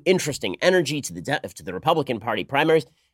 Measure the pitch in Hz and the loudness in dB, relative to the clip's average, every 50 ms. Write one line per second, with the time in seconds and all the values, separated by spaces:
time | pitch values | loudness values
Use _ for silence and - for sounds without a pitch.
0 | - 170 190 220 - 151 139 - - 104 87 - - 175 185 185 170 127 151 147 | 2 2 2 2 2 -2 -6 -4 -4 -6 -4 0 2 2 4 4 2 0 -2 -6
1 | - - 85 87 85 - 139 151 - 95 - - 151 147 - 92 - 151 175 160 | -6 -8 -10 -10 -6 -4 -4 -4 -4 -8 -14 -12 -12 -10 -8 -4 0 0 2 2
2 | 139 - 127 107 98 117 110 107 90 - 135 139 151 160 160 160 147 _ _ _ | 0 -2 -4 -6 -4 -4 -4 -4 -4 -2 0 0 4 4 4 4 2 _ _ _
3 | _ _ | _ _